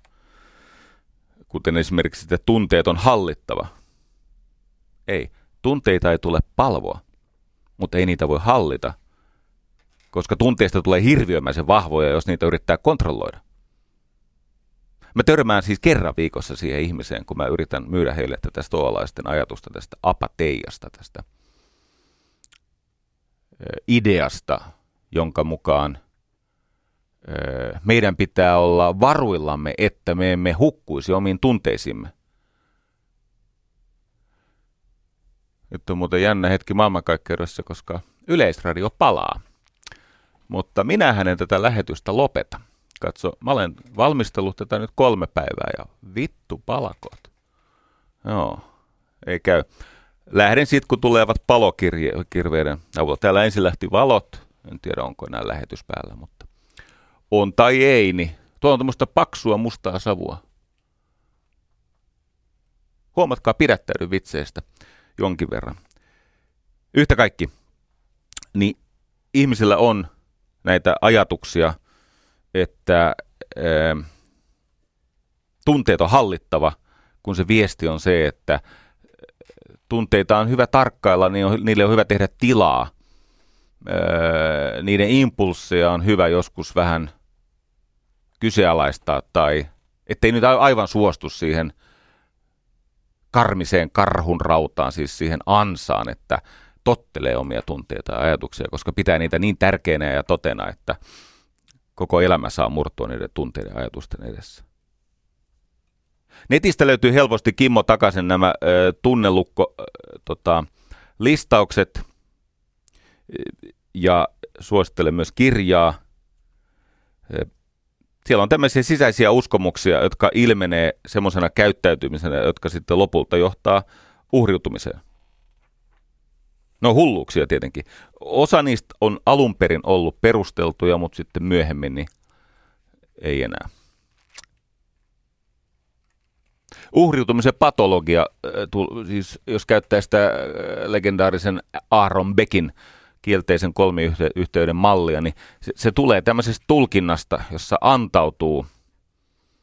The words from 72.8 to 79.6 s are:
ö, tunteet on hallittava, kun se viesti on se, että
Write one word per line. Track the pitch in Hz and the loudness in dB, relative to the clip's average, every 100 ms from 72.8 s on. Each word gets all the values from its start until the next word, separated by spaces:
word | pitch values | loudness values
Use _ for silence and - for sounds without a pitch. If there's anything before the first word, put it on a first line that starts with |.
| - 87 85 - - _ - - | 0 2 2 -2 -12 _ -18 -6
ö, | 85 78 80 78 76 _ _ _ _ _ _ _ _ _ _ _ _ _ _ _ | -2 0 0 -4 -10 _ _ _ _ _ _ _ _ _ _ _ _ _ _ _
tunteet | - 147 113 85 | 2 2 2 2
on | 85 | 4
hallittava, | 131 107 87 - 78 78 - _ _ _ _ | 4 2 -4 -4 0 0 -2 _ _ _ _
kun | - 92 | -8 -4
se | 92 | 2
viesti | 110 101 - 80 | 2 2 -2 -6
on | 78 | -2
se, | 92 87 73 | 0 2 0
että | - - 73 - _ _ _ _ _ - _ - _ | -2 -4 -4 -4 _ _ _ _ _ -20 _ -20 _